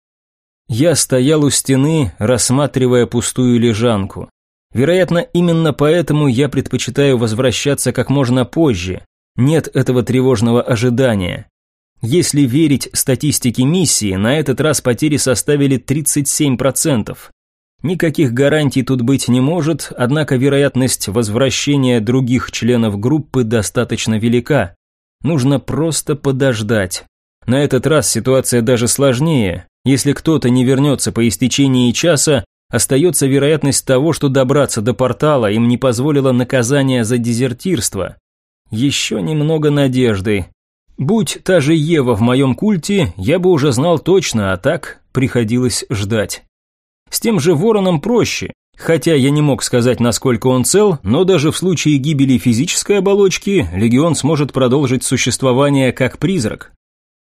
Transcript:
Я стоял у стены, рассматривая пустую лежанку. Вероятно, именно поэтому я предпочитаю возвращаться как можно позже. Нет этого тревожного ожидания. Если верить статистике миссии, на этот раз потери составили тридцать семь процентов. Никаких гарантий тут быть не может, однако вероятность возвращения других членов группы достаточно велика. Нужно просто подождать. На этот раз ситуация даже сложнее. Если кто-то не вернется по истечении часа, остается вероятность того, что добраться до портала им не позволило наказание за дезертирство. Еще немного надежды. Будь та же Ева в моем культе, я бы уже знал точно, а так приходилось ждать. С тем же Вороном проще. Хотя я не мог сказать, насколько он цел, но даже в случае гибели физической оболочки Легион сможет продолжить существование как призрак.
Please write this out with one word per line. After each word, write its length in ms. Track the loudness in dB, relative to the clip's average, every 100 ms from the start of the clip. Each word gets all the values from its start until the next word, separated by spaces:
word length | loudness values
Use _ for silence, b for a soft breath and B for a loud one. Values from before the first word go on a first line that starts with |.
| _ _ _ _ _ _ -8
Я 260 | 0 2
стоял 500 | 2 0 0 2 2
у 60 | 2
стены, 600 | 0 0 0 2 0 -2 -2
рассматривая 880 | 0 0 2 0 0 0 2 2 2
пустую 520 | -2 -4 0 2 4
лежанку. 720 | 2 2 0 0 -4 -10 -16 _ _ _ _
Вероятно, 460 | -2 0 2 2 -2
именно 540 | -2 0 2 2 0
поэтому 560 | 0 0 2 0 0 2
я 200 | 2 0
предпочитаю 720 | -2 -4 -6 -4 0 2 2
возвращаться 760 | 0 0 0 0 -2 -2 -2
как 180 | -2 -2
можно 340 | 0 2 0
позже. 600 | 0 0 0 0 -4 -10 -14 _ _
Нет 340 | -2 2 2 0
этого 300 | -2 0 0
тревожного 580 | 0 0 2 2 2 0
ожидания. 840 | 0 0 0 2 0 0 -4 -8 -14 _ _ _ _ _
Если 420 | -2 0 2 2
верить 460 | 2 2 2 0 -2
статистике 720 | -4 -2 -2 -2 -2 -2 0
миссии, 500 | 0 2 0 0 -2
на 240 | 0 0 0
этот 220 | -2 -2
раз 200 | -2 0
потери 360 | -2 0 0 0
составили 640 | 0 -2 0 0 2 0
тридцать 500 | -2 -4 -2 -2 -4
семь 280 | -2 0 0
процентов. 760 | 0 -2 -2 -2 -4 -10 -18 _ _ _ _ _
Никаких 500 | -6 -2 -2 0 0
гарантий 500 | 2 2 2 0 0
тут 200 | 0 0
быть 260 | 0 0 0
не 120 | 0
может, 520 | 0 0 -2 -4 -8 -4
однако 400 | -2 0 0 0
вероятность 720 | 2 2 0 0 0 -2 -2
возвращения 920 | -2 0 0 0 0 0 0 2 0
других 500 | 0 0 0 -2 -2
членов 480 | -4 0 0 0 -2
группы 460 | -2 -2 -2 -2
достаточно 720 | 0 -2 -2 -4 -4 -4 -2 -2
велика. 560 | 0 0 0 -2 -2 -10 _ _ _ _
Нужно 380 | -2 0 0 0
просто 560 | -2 -4 -4 -4 -6 -4
подождать. 880 | -4 0 0 -2 -2 -2 -2 -8 -14 _ _ _ -2
На 160 | 0
этот 240 | 2 0 2
раз 240 | 0 0
ситуация 520 | -2 0 0 0 0
даже 260 | 2 0 0
сложнее. 800 | 0 0 2 0 0 0 -4 -12 _
Если 300 | 0 0 0
кто-то 360 | -2 0 0 2
не 140 | 2
вернется 480 | 2 2 0 0 -2
по 160 | 0 0
истечении 640 | 0 -2 2 2 2 2
часа, 520 | 2 0 2 2 0 -2 _ _
остается 560 | -4 0 2 2 0 0
вероятность 600 | 2 2 0 0 -2 0
того, 260 | 0 0
что 160 | 0 0
добраться 520 | 2 2 2 0 -2
до 140 | -2
портала 560 | 0 -2 0 0 2 0
им 180 | 2 2
не 100 | 2
позволило 540 | 0 0 0 2 2
наказание 720 | 0 0 0 0 0 2 0
за 140 | 0 -2
дезертирство. 1000 | 0 -2 -2 -4 -4 -2 -4 -6 -8 -12 _ _ _ _ _
Еще 500 | -2 -2 -2 -4 -4
немного 500 | -4 -2 0 0 0
надежды. 760 | 2 0 2 0 0 -2 -2 -4 _ _ _ _ -6
Будь 400 | -2 0 -2 -4
та 160 | 0 0
же 140 | 2
Ева 420 | 0 2 0 0 2
в 40 |
моем 360 | 2 2 0 0
культе, 560 | -2 -2 -2 -2 -2 -4
я 220 | -2 0
бы 120 | 2
уже 200 | 2 2
знал 300 | 0 0 0
точно, 520 | 2 0 0 -2 -2
а 40 | -2
так 460 | -2 -4 -8 -18 _
приходилось 720 | -4 -2 -2 0 0 -2 -4 -6
ждать. 540 | -6 -2 -4 -4 -8 -16 _ _ _ _ _ _
С 100 | -4
тем 200 | -2 0
же 140 | 2
Вороном 460 | 2 2 2 2 0
проще. 520 | 0 0 0 -4 -10 -14 _ -8
Хотя 380 | -2 0 2
я 160 | 2 2
не 100 | 2
мог 220 | 2 0
сказать, 380 | 0 0 0 2
насколько 480 | 0 0 -2 0 0
он 160 | 0
цел, 340 | 2 2 2 0
но 220 | 0 0
даже 260 | 2 2 0
в 60 | 0
случае 400 | -2 0 0 0
гибели 400 | 0 0 2 2
физической 640 | 2 0 0 -4 0 0
оболочки 680 | 2 4 2 0 -2 -2 -2
Легион 420 | 0 2 2 2
сможет 380 | 0 0 0 -2
продолжить 500 | 0 0 2 0 -2
существование 920 | -2 -2 -2 -2 0 2 2 2 0
как 260 | 0 -4 -2
призрак. 540 | -2 -2 -4 -6 -14 _ _ _ _ _ _